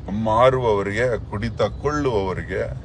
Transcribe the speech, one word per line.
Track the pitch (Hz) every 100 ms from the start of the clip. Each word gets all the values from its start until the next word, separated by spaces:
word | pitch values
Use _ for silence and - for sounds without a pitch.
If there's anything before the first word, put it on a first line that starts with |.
| -
ಮಾರುವವರಿಗೆ, | 101 110 110 127 131 120 101 98 101 123 107 -
ಕುಡಿತ | 104 117 107
ಕೊಳ್ಳುವವರಿಗೆ | 117 - 143 147 143 110 95 87 82 95 110 -